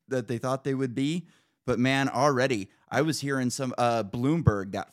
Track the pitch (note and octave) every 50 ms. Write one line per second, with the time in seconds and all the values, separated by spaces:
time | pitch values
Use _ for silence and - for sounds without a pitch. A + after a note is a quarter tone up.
0 | _ - B2+ B2+ A#2 G#2 B2 A2+ - B2+ C3 C3 - C#3+ C3+ C3 C3+ B2+ A2+ C3+
1 | C3+ D3 D#3+ F3+ E3+ - _ _ _ _ _ _ _ - B2 G#2+ B2 C3 C3+ C#3
2 | C3+ C3 - A#2+ C3+ D3 C#3 B2 B2+ C#3 B2+ G#2 F#2+ - _ _ _ _ - B2
3 | D3+ D#3+ D3 - - C#3+ C#3 C3+ B2+ B2 - - C3+ B2+ A2+ - A#2+ A#2+ A#2 A#2
4 | G#2 G2 - A#2+ B2 C#3 D#3+ E3+ C3 A2+ G#2 G2+ F#2+ G2+ F#2+ G2 - -